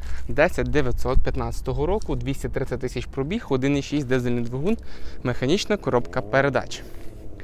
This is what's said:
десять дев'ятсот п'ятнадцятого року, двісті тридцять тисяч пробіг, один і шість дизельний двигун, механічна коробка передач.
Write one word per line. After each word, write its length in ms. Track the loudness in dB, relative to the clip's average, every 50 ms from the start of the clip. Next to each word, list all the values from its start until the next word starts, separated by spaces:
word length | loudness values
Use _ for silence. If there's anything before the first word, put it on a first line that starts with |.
| -2 0 0 0 0
десять 420 | 0 2 4 2 2 2 0 0 2
дев'ятсот 540 | 2 4 4 4 4 4 4 6 8 6 6
п'ятнадцятого 600 | 6 4 0 -2 -2 -4 -4 -4 -2 -2 0 0
року, 300 | 0 0 -2 0 -2 -2
двісті 340 | -2 -2 -2 -2 -2 -4 -2
тридцять 300 | -2 -2 -2 -2 -4 -4
тисяч 260 | -4 -4 -4 -6 -6
пробіг, 400 | -6 -4 -4 -4 -2 -2 -4 -2 0
один 280 | 0 0 2 2 0
і 40 | 0
шість 260 | 0 -2 -2 -2 0
дизельний 360 | 2 0 0 2 2 0 0 -2
двигун, 340 | -2 -4 -2 0 0 0 0 -2 -6 -4 -2 -2 -2 -2 -2 -2
механічна 540 | -2 -2 0 2 2 2 2 2 0 -2
коробка 440 | -2 0 2 2 2 0 0 -4 -4
передач. 600 | -4 0 2 2 2 4 2 0 -4 -4 -10 -10 -12 -12 -12 -8 -8 -8 -8 -8 -10 -10 -10 -10